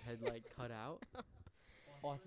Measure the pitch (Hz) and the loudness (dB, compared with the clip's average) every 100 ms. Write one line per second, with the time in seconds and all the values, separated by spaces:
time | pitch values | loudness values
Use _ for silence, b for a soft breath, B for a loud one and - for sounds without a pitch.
0 | 120 117 117 117 - - 120 113 120 165 | 0 4 4 4 -2 0 0 2 0 0
1 | - 247 - - - B B B B B | -4 -4 -6 -6 -14 B B B B B
2 | 143 139 | 2 2